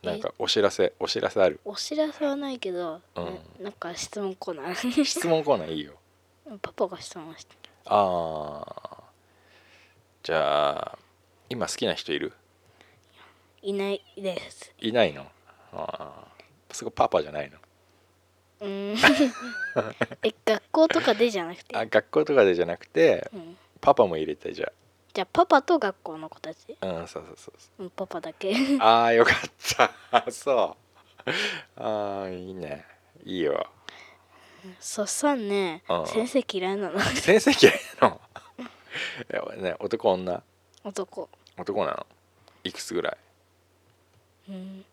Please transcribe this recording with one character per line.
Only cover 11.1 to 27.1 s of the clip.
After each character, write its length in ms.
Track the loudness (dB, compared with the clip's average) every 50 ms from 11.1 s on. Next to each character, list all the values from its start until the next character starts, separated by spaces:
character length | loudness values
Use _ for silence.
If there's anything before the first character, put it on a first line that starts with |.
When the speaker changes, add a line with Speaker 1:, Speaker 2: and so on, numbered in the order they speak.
| _ _ _ _ _ _ _ _
Speaker 1:
今 180 | -6 -6 -4
好 60 | -6 -4
き 120 | -2 -2
な 100 | -2 -2
人 180 | -4 -4 -4 -4
い 60 | -4
る？ 120 | -4 -8 -10 _ _ _ _ _ _ _ _ _ _ _ _ _ _ _ _ -20 -20 -20 _ _ _ _ _ _
Speaker 2:
い 120 | -8 -6 -4
な 180 | -2 -2 -4
い 100 | -4 -6 _ _ _
で 240 | -8 -6 -6 -6 -6 -10 -12
す。 240 | -18 -20 -20 -20 _ _
Speaker 1:
い 140 | -6 0 4
な 100 | 4 4
い 80 | 4
の？ 180 | 2 -6 -16 -18 _ _ _ -20 _ _ -20 -14 -12
あ 520 | -10 -8 -8 -8 -10 -12 -14 -16 -20 -20 -20 _ -20 -20 _ _ _ _ _
ー。 40 | -14
そ 120 | -10 -10
こ 60 | -10
パ 180 | 0 0 0 2
パ 120 | 2 0
じ 60 | 0
ゃ 40 | 0
な 120 | -8 -8 -8
い 60 | -8
の？ 80 | -14 -20 -20 _ _ _ _ _ _ _ _ _ _ _ _ _ _ _ _ _ _ _
Speaker 2:
う 60 | -10
ん。 280 | -8 -8 -6 -6 -6 0
<laughs> 80 | 4 4 4 6 4 2 2 0 -8 -12 -10 -8 -6 -8 -4 -2 -4 -4 -4 -4 -4 -6 -6 -4 _ -4
え、 100 | -4 -4 _ _
学 240 | -2 -2 -2 _ _
校 180 | 4 4 6
と 140 | 6 4 2
か 120 | 2 2 4
で 160 | 4 2 2
じ 80 | 2 -4
ゃ 60 | -6
な 80 | -6 -10
く 80 | -14 -14
て？ 120 | _ -6
Speaker 1:
あ、 100 | -6 -4
学 240 | 2 2 2 2 _
校 140 | 0 2 2
と 80 | 6 6
か 100 | 8 8
で 100 | 8 6
じ 80 | 4 2
ゃ 20 |
な 120 | 0 -2
く 100 | -6 -10
て、 420 | _ 2 6 6 6 6 2 -2 -8 -12
Speaker 2:
う 40 |
ん。 200 | -14 -16 -16 -20 _ _ _ _ _
Speaker 1:
パ 120 | 4 4 6
パ 120 | 6 6
も 100 | 4 4
入 100 | -2 -2
れ 120 | -4 -4
て、 160 | _ -8 -10 -6
じ 100 | -6 -6
ゃ 40 |
あ。 40 | -6 _ _ _ _ _ _ _ _
Speaker 2:
じ 100 | _ -6
ゃ 20 | -6
あ 40 | _ 2
パ 100 | 2 4
パ 160 | 6 6 4 6
と 160 | 4 2 2
学 200 | 2 -2 -4 _ _
校 160 | -12 -12 -12
の 100 | -12 -14
子 100 | -16 -14
た 140 | -14 -14 -16
ち？ 240 | _ _ -20 -14 _
Speaker 1:
う 80 | -8
ん、 200 | -6 -6 -6 -8
そ 120 | -10